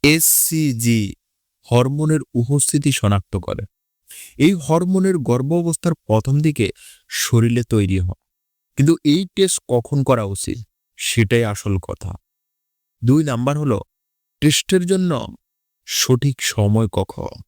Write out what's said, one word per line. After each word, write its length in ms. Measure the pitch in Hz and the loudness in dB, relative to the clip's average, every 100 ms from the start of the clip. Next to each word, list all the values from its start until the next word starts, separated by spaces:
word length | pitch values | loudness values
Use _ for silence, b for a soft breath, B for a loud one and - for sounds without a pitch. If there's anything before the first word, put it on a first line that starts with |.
এসসিজি 960 | 147 160 - - - 160 151 117 117 113 98 - _ _ _ _ - | 4 4 2 0 0 0 0 0 0 0 0 -8 _ _ _ _ 0
হরমোনের 540 | 120 123 143 156 156 131 | 2 2 0 0 -2 -2
উপস্থিতি 560 | 120 120 143 - 151 143 | -4 0 0 0 0 0
শনাক্ত 420 | 131 104 101 - 98 - | 0 0 0 -2 -8 -6
করে। 160 | - 101 _ _ _ _ B B B | -8 -10 _ _ _ _ B B B
এই 140 | 147 190 | 2 2
হরমোনের 560 | 135 160 180 185 190 175 120 | 0 0 2 0 2 0 0
গর্ভ 220 | 120 135 170 | -2 0 -2
অবস্থার 320 | 170 160 175 160 - | -2 -2 -2 -4 0
প্রথম 280 | 110 120 143 | 0 2 0
দিকে 260 | 156 143 101 B B B B - | 0 0 -2 B B B B -6
শরীরে 400 | - 120 117 120 117 | 0 2 2 0 0
তৈরি 260 | 110 98 95 | 0 0 0
হয়, 220 | 90 92 _ _ _ _ _ - | -2 -6 _ _ _ _ _ 0
কিন্তু 160 | 143 165 151 | 2 2 2
এই 100 | 156 196 | 0 -2
টেস্ট 260 | - 190 - - | -2 0 -2 -2
কখন 300 | 123 - 143 | -2 0 -2
করা 200 | 135 123 104 | 2 0 0
উচিত 240 | 98 - - 110 _ _ - | -6 -8 -10 -12 _ _ -10
সেটাই 460 | - - 110 120 113 | -4 0 2 2 0
আসল 220 | 101 107 95 - | -4 -2 -4 -4
কথা। 240 | - 92 - _ _ _ _ _ _ _ _ | -10 -10 -12 _ _ _ _ _ _ _ _
দুই 180 | 117 143 | 2 2
নাম্বার 300 | 151 120 127 147 | 2 -2 -2 -2
হলো 200 | 147 104 - _ _ _ _ _ | -2 -2 -6 _ _ _ _ _
টেস্টের 400 | 147 - - 185 175 | 0 0 0 0 2
জন্য 260 | 190 180 143 - - _ _ _ _ - | 0 0 -2 -8 -14 _ _ _ _ -8
সঠিক 480 | - - 123 143 131 - | -4 2 2 2 -2 -6
সময় 360 | - 101 107 113 - | 0 2 2 2 -2
কখন। 340 | 95 - - - | -6 -8 -12 -12